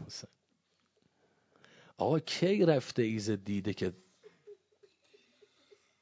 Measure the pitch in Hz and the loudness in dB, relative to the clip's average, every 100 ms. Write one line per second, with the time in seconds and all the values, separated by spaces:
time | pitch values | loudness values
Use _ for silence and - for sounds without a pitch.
0 | - - - _ _ _ _ _ _ _ | -14 -16 -18 _ _ _ _ _ _ _
1 | _ _ _ _ _ _ - - - - | _ _ _ _ _ _ -20 -20 -14 -4
2 | 98 156 - - 175 208 170 143 - - | 0 0 -2 0 2 4 4 4 2 -2
3 | 110 110 104 101 95 101 101 95 92 87 | 0 0 -2 -2 -2 -2 -2 -2 -4 -4
4 | _ _ - _ - - _ _ 403 _ | _ _ -20 _ -20 -20 _ _ -20 _
5 | _ - _ _ 415 _ _ 415 _ _ | _ -20 _ _ _ _ _ -20 _ _